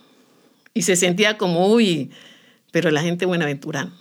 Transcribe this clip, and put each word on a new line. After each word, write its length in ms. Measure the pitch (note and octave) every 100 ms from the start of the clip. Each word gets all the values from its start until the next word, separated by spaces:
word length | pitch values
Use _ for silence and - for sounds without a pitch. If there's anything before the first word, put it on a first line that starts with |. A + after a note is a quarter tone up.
| _ _ _ _ _ _ _
y 80 | -
se 140 | F#3 F3+
sentía 420 | F3+ F3+ G#3 G#3+
como, 340 | F#3+ E3+ F#3+
"Uy", 380 | A#3 G#3+ D#3+ B2+ - - - _ _ _
pero 180 | E3+ E3+
la 120 | D3+
gente 180 | E3+ F3
de 60 | F#3
Buenaventura, 640 | F3 D3+ C#3+ D#3 C#3 - -